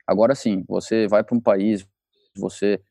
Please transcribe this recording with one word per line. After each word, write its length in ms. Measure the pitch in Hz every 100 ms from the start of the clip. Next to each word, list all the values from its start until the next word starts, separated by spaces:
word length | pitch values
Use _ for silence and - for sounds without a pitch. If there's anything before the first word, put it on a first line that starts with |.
| -
Agora 300 | 98 117 139
sim, 300 | 113 95 -
você 400 | 95 - 113 104
vai 160 | 104
pra 100 | 110
um 60 | 120
país, 480 | 113 98 104 101 98 _ _ _ _ 98
você 460 | 98 - 101 98 _